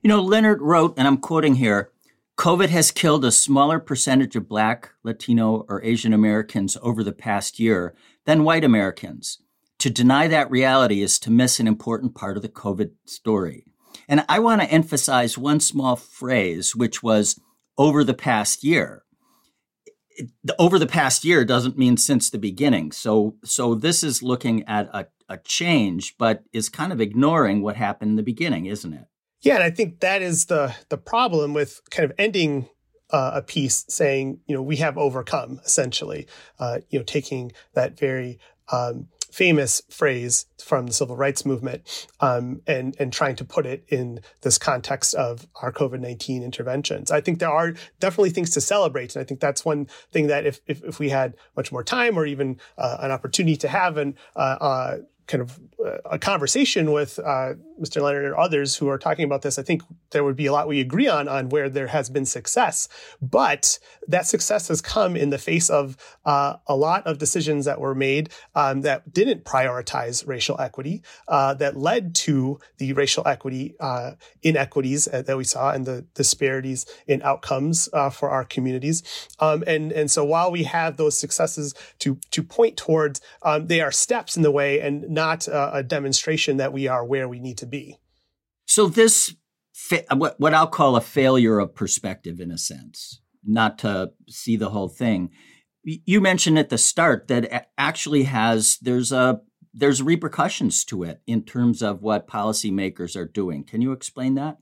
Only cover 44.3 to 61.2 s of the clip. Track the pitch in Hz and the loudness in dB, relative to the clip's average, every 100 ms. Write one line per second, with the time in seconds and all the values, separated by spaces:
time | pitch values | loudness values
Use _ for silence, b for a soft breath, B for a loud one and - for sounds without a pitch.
44.3 | b 135 - - 131 - 135 - - 127 | b -2 0 0 -2 -4 -4 -2 -2 -4
45.3 | 120 - - 123 - 139 127 123 120 - | -6 -14 -12 -8 -2 -4 -4 -10 -10 -6
46.3 | 127 123 127 123 135 147 - - 151 147 | -6 -6 -8 -6 -6 -6 -6 -2 -2 0
47.3 | 170 170 151 170 165 B _ 185 185 196 | -2 0 0 0 -4 B _ -2 2 2
48.3 | 175 170 - - 208 175 135 123 139 131 | 0 -2 -2 0 2 2 0 -8 -10 -10
49.3 | 135 143 139 - 151 139 B B 170 147 | -4 -4 -2 -2 -4 -4 B B -2 0
50.3 | 143 151 135 - 147 - - 147 135 127 | 0 -2 -4 -6 -10 -10 -6 -2 -2 -2
51.3 | 127 b - 131 131 120 247 240 190 151 | -6 b -8 -8 -8 -4 -2 0 0 -2
52.3 | 139 139 127 b - 131 123 135 135 135 | -2 -4 -6 b -6 -4 -4 -4 -4 -4
53.3 | - 175 151 147 190 180 151 143 139 b | 0 0 0 0 0 0 0 -4 -6 b
54.3 | - 135 135 147 131 127 - - _ - | -4 -2 0 0 0 -2 -6 -10 _ -6
55.3 | - 123 127 - - 214 - - 160 - | -4 -4 -12 -16 -8 -6 -6 -6 -4 -2
56.3 | 196 190 254 285 - 156 147 143 - 151 | 0 0 2 2 2 2 0 -2 -4 -4
57.3 | 135 131 - 320 - 147 156 143 143 139 | -2 -4 -8 -14 -12 -8 -2 0 0 -2
58.3 | 156 175 151 139 - 139 135 160 156 151 | 0 2 0 -2 -2 -2 -2 -2 -2 -2
59.3 | 139 143 135 135 165 - - _ 151 143 | -2 -4 -4 -2 -4 -4 -20 _ -2 0
60.3 | 131 143 147 147 143 127 165 277 160 | 0 0 0 0 -2 -2 0 2 0